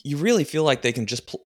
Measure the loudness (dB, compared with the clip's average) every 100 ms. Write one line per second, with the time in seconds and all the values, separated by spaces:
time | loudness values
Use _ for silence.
0 | -6 -2 2 2 2 2 2 2 0 -2
1 | -4 -6 -8 -14